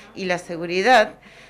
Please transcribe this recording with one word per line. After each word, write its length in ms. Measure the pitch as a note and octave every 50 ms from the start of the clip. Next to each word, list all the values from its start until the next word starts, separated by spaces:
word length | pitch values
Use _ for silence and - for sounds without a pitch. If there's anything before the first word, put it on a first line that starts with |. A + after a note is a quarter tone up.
| - - -
y 80 | - G3
la 140 | F#3 F3+ E3+
seguridad 760 | F3 - F3 D#3+ E3+ E3+ F3 F#3 G3 A#3 C4 A#3 G#3+ - - - _ - - - - -